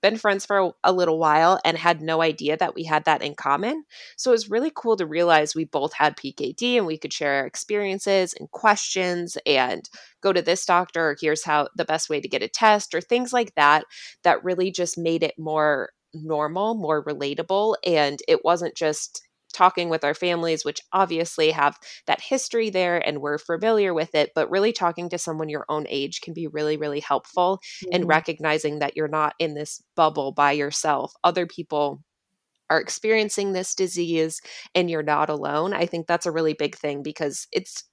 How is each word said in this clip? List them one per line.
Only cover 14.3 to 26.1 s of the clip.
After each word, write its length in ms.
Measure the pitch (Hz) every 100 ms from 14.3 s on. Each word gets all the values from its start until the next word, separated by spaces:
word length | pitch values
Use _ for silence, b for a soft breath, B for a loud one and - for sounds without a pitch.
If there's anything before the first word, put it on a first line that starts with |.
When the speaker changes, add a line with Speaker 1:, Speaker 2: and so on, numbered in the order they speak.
| 151
Speaker 1:
really 280 | 180 180 190
just 260 | 185 175 -
made 260 | 170 165
it 120 | 156 -
more 520 | 156 156 151 143 104 _ _
normal, 600 | 160 156 151 151 175 208
more 300 | 226 160 151
relatable. 720 | 147 143 143 143 160 196 214 -
And 360 | - 160 143 143 -
it 160 | 156
wasn't 320 | 160 175 170 -
just 440 | 160 151 - - _ _ _
talking 360 | - 185 185 170
with 160 | 160
our 100 | 143
families, 500 | 151 180 170 165 156
which 160 | 151 - _
obviously 580 | 190 185 165 165 - 156
have 260 | 156 143 - B B -
that 140 | -
history 500 | - 269 - 233 220
there 340 | 185 180 175
and 160 | - 147
we're 160 | 143 147
familiar 560 | - 165 220 220 196
with 220 | 165 160
it, 160 | 156 147
but 160 | - 151
really 240 | 190 214
talking 360 | 233 175 170 175
to 100 | 170
someone 300 | - 156 156
your 160 | 151 -
own 180 | 151 151
age 320 | 139 139